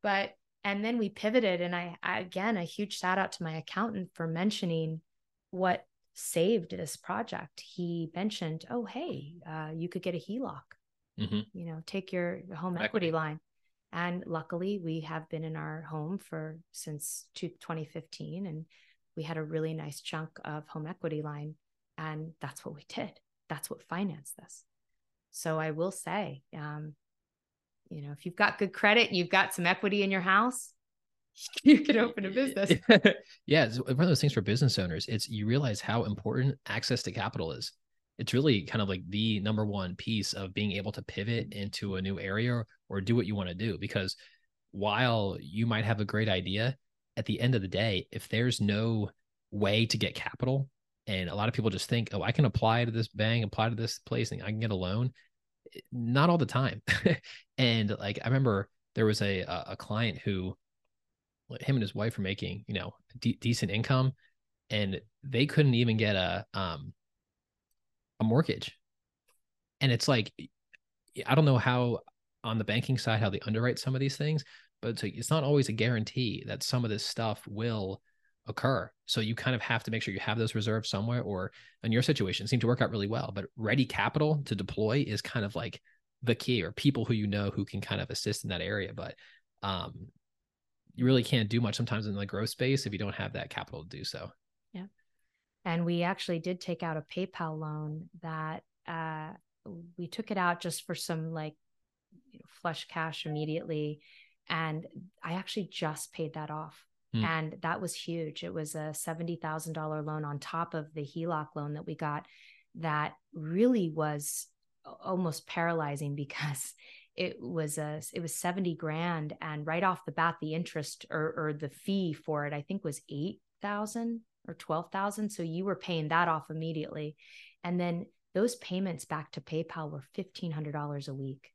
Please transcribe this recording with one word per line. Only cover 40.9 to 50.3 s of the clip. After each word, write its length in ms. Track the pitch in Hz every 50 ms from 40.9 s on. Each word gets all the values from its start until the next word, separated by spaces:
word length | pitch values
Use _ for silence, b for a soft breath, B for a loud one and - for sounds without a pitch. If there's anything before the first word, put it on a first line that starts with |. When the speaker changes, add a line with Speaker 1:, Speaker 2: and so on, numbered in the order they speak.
| 104
Speaker 2:
to 100 | - 95
pivot 500 | - - - 101 107 117 117 123 113 104
into 440 | 104 101 101 - - - 101 98
a 60 | 95 95
new 180 | 95 98 95
area 420 | 98 98 95 107 113 120 120 120 110 b b b _ _
or 120 | - 98
do 160 | 95 95 117
what 100 | 120 107
you 80 | 87 107
wanna 200 | 101 95 90 87
do. 220 | 90 107 113 98
Because 380 | - - 98 - 110 95 95 - B B B B B B B B _ _ _
while 680 | - 98 98 107 101 107 127 123 117 113 104 98 95 -
you 260 | - 71 85 107 113
might 180 | 117 113 107 110
have 140 | 104 113 107
a 60 | 107
great 240 | 101 - 107 110 107
idea, 480 | 95 92 92 90 95 101 113 127 135 - _ _ _ _ _ _ _
at 80 | - 113
the 140 | - 107 -
end 160 | 123 123 127
of 60 | 110 95
the 60 | 95
day, 380 | 87 90 107 113 101 90 87 _ -
if 160 | 113 - -
there's 320 | - 110 120 127 120 -
no 500 | 107 101 104 104 113 117 113 110 104 98 - _ _ _ _ _ _ _
way 340 | - 101 104 98 104 110 113
to 120 | 113 - 110
get 160 | 104 92 -
capital, 540 | - - -